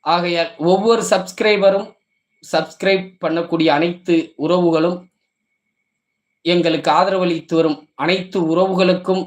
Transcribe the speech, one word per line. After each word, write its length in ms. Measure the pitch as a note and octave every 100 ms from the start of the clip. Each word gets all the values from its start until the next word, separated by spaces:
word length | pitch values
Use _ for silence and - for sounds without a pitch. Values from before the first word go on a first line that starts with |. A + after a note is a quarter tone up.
| D3+
ஆகையால் 460 | F3 F3 E3+ E3 - E3
ஒவ்வொரு 300 | F#3+ A3 A3+ F#3
சப்ஸ்கிரைபரும், 760 | F#3+ F#3 - G#3+ G#3 G3 G3 A3 _ _ _ _ _
சப்ஸ்கிரைப் 640 | - D#3+ D#3 - F#3+ F#3+ F#3 _
பண்ணக்கூடிய 480 | E3 E3 E3 E3 D#3+ D3
அனைத்து 380 | F3 F3 - E3 - -
உறவுகளும், 640 | D3+ F3+ F3 D#3+ E3+ F3+ - _ _ _ _ _ _ _ _ _ _ _ _ _ E3
எங்களுக்கு 440 | F3 E3+ D#3 D#3+
ஆதரவளித்து 640 | D#3 F#3 F#3+ F3+ E3 - E3
வரும் 240 | D#3+ D3+ - -
அனைத்து 420 | D3+ F#3+ F#3 G3 E3
உறவுகளுக்கும் 680 | E3 F#3+ F#3 F3+ F3+ - F#3